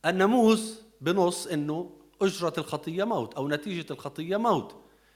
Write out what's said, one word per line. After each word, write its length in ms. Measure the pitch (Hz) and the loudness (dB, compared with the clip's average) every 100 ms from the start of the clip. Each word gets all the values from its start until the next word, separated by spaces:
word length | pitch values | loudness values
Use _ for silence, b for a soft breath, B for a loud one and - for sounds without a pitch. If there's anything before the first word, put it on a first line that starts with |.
| 160 | 0
الناموس 760 | 185 196 247 220 220 - - - _ | 4 4 6 6 4 0 -12 -20 _
بنص 460 | 139 190 175 175 - | 0 2 2 0 -4
إنه 520 | 156 147 156 180 - _ _ | -4 -2 -6 -8 -16 _ _
أجرة 320 | 196 185 170 165 | -2 0 -4 -4
الخطية 460 | 151 156 - 170 | -6 -6 -6 -4
موت 300 | 214 196 113 | -2 -2 -4
أو 140 | - 139 | -6 -2
نتيجة 460 | 147 202 175 - | -2 -4 -8 -8
الخطية 440 | 143 143 - 165 202 | -10 -10 -10 -4 0
موت. 460 | 233 165 - - b b b | 2 2 -2 -16 b b b